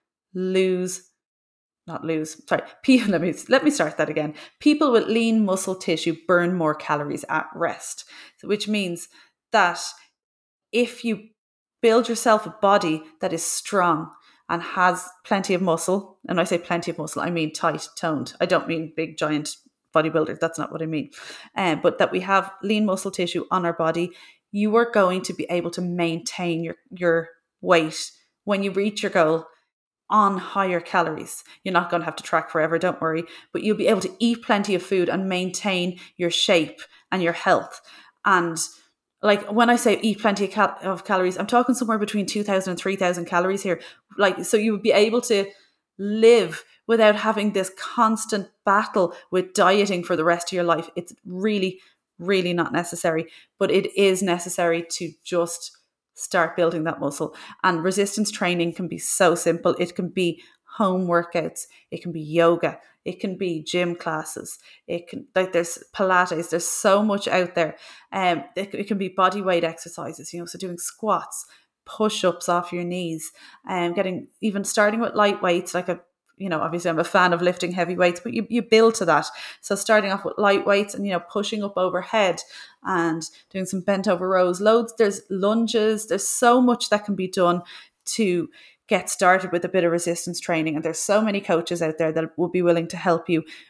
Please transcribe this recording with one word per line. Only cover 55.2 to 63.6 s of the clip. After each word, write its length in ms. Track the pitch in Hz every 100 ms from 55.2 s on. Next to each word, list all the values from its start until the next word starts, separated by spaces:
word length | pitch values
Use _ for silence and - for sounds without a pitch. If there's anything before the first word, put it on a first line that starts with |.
just 540 | - 175 170 - - - _ _ _ -
start 420 | - 185 165 -
building 260 | 170 170
that 160 | 160 -
muscle. 360 | 143 - 160 - - -
And 200 | 185 165
resistance 480 | 185 190 202 220 208
training 420 | - 180 175 170
can 140 | 165 175
be 80 | 170
so 380 | - - 180 170
simple. 400 | 170 165 180 -
It 160 | 175 -
can 140 | 180
be 340 | 190 175 156 - _ _ -
home 300 | 196 185 180
workouts, 600 | 170 170 170 165 - - _ _
it 100 | 165
can 100 | 175
be 100 | 160
yoga, 580 | 151 165 170 170 160 - - _ -
it 140 | -
can 180 | 202 185
be 240 | 185 160